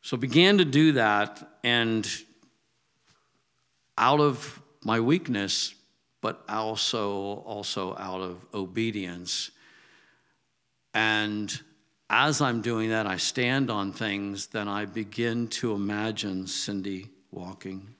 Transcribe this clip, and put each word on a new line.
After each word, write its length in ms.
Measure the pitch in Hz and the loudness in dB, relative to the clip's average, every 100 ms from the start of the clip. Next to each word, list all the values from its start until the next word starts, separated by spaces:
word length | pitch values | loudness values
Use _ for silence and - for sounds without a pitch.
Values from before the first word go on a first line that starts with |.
So 140 | - 127 | -4 -4
began 440 | 127 131 185 202 | 2 6 8 8
to 40 | |
do 300 | 165 139 160 | 6 6 6
that, 640 | 135 110 104 104 - - _ | 6 4 4 2 -4 -20 _
and 480 | 120 120 117 110 104 - - _ _ _ _ _ _ _ _ _ _ _ _ _ _ _ _ - | 0 2 2 0 -2 -6 -10 _ _ _ _ _ _ _ _ _ _ _ _ _ _ _ _ 2
out 240 | 120 147 | 4 6
of 400 | 147 123 - - - _ 110 | 4 2 -8 -16 -20 _ 0
my 160 | 113 | 2
weakness, 760 | 117 175 165 110 95 - - - _ _ _ _ | 4 2 2 -4 -2 -2 -4 -8 _ _ _ _
but 240 | 110 - - | -6 -6 -8
also, 960 | 107 110 110 - 117 101 101 98 101 - | -4 -4 -2 -2 -2 -2 -2 -4 -8 -10
also 520 | 104 98 - 92 - | -8 -6 -4 -6 -6
out 240 | 95 92 | -8 -6
of 240 | 92 87 - | -6 -10 -10
obedience. 1000 | 104 92 92 113 104 90 87 87 - - _ - - _ _ _ _ _ _ _ _ _ _ _ | -8 -4 -2 -2 -2 -6 -8 -6 -6 -6 _ -20 -20 _ _ _ _ _ _ _ _ _ _ _
And 680 | 110 110 107 104 104 101 - - _ _ _ _ | 0 2 2 0 -4 -6 -8 -12 _ _ _ _
as 300 | 113 143 147 | 4 4 2
I'm 220 | 139 117 | 0 0
doing 300 | 120 113 110 | -2 -2 0
that, 140 | 110 104 | 0 0
I 120 | 92 | -2
stand 520 | - - 120 135 127 | -2 0 0 2 0
on 220 | 107 98 | -2 -4
things, 560 | 87 110 98 101 98 - | -4 -4 -4 -4 -8 -6
then 220 | 110 104 | -6 -4
I 160 | 101 104 | -4 -4
begin 640 | 104 104 104 117 117 113 | -6 -6 -2 0 0 -2
to 240 | - 117 | -2 -2
imagine 760 | 101 101 104 110 107 104 95 92 | -2 -2 -2 -2 -4 -4 -4 -6
Cindy 600 | - - 101 95 95 92 _ _ | -6 -4 -6 -6 -8 -12 _ _
walking 640 | 95 90 95 95 95 101 | -14 -12 -12 -12 -12 -14